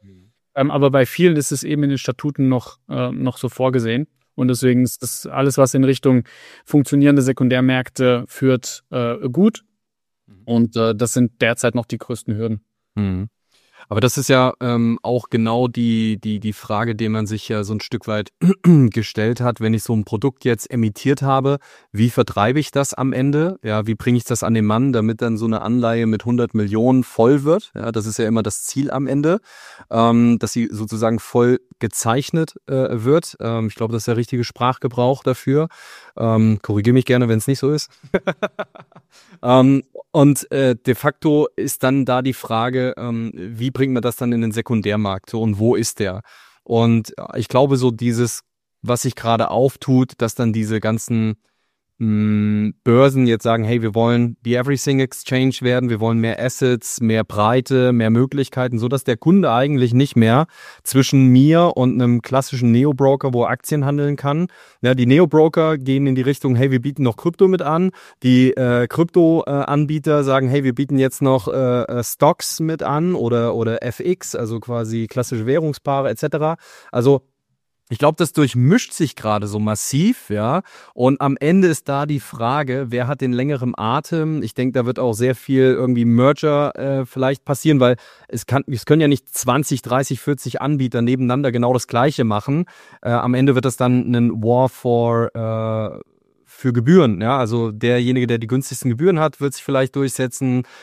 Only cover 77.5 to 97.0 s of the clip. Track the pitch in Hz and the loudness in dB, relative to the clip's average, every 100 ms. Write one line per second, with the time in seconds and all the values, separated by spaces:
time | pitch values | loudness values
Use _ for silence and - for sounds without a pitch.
77.5 | _ _ _ _ 113 147 156 170 - 139 | _ _ _ _ 0 0 0 -2 2 0
78.5 | 123 127 226 - - 151 - 107 104 104 | 2 2 2 0 -4 -6 -4 -4 -2 -2
79.5 | 104 107 107 - 135 196 247 - 104 107 | -4 -2 -4 -4 0 0 -2 -4 -4 -2
80.5 | 165 - - - - 127 139 139 139 147 | -2 -6 -18 -20 0 0 2 -2 0 2
81.5 | 190 180 156 - 139 147 143 - - 117 | 4 2 0 -4 -4 -4 -6 -8 -6 -4
82.5 | 143 139 127 127 120 123 143 131 123 135 | -2 -4 -4 -4 -4 -4 -4 -2 -2 -2
83.5 | 139 123 - 107 135 - 165 156 156 110 | -2 -4 -4 -2 -2 -2 -4 -2 -4 -6
84.5 | - 127 127 120 123 127 107 127 123 - | -4 -2 -2 -2 -2 -2 0 -2 -2 -2
85.5 | 131 131 127 127 120 117 117 131 147 156 | 2 4 4 0 2 4 4 4 2 0
86.5 | 143 143 - 135 135 127 131 131 139 - | 0 -2 -4 -4 -4 -6 -2 -2 -2 -4
87.5 | 139 160 143 123 120 - _ _ 113 - | -2 2 4 4 2 -4 _ _ -10 -2
88.5 | 131 - 127 - 151 151 135 - - 127 | -4 -2 -8 2 4 4 2 -2 -6 -2
89.5 | 127 151 131 - 127 143 127 - 143 127 | 0 0 -4 -2 -2 -2 -4 -4 -4 -6
90.5 | - 139 147 131 120 117 131 123 131 139 | -6 -4 -2 -2 0 0 0 0 0 -2
91.5 | 120 120 127 - 120 139 - 117 104 120 | 0 0 0 0 0 0 2 0 0 -2
92.5 | 147 175 - - - - 120 - 123 139 | -4 -4 -10 -20 -12 -4 -2 0 2 4
93.5 | 127 131 - 127 123 - 120 120 113 107 | 2 0 0 2 2 0 0 0 0 0
94.5 | 123 131 - 127 117 117 117 117 113 113 | 2 0 -2 -2 0 2 0 -2 -4 -6
95.5 | 110 110 110 104 57 - _ _ _ _ | -4 -4 -4 -6 -10 -20 _ _ _ _
96.5 | - 131 120 117 185 | -6 -2 0 4 6